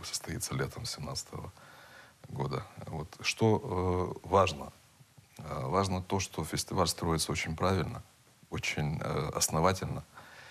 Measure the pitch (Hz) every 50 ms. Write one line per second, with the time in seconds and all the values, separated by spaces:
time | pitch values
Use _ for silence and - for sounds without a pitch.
0 | 92 - - - - - - - - - - - - - - 123 120 - - -
1 | 143 - - - - - - - - - - - - - - - - - - -
2 | - - - _ - - - - - - 135 - - - - - - - - 78
3 | 76 - - - - - - - 113 110 107 92 - 95 92 90 92 92 90 90
4 | 90 - - - - 80 90 98 92 85 76 69 67 - - - - - - -
5 | - _ _ - - _ - - - 78 - 76 64 65 85 95 98 95 92 92
6 | 92 - 95 98 95 - - - 80 - - - - - 90 92 87 82 - -
7 | 87 82 82 80 - - - - - 82 80 78 90 92 95 92 76 - - -
8 | - - - _ _ - _ _ - _ - - - - - 78 76 73 80 -
9 | - - 78 78 76 73 - - - - - 80 82 92 95 - - - - -
10 | - - - - - - - - - -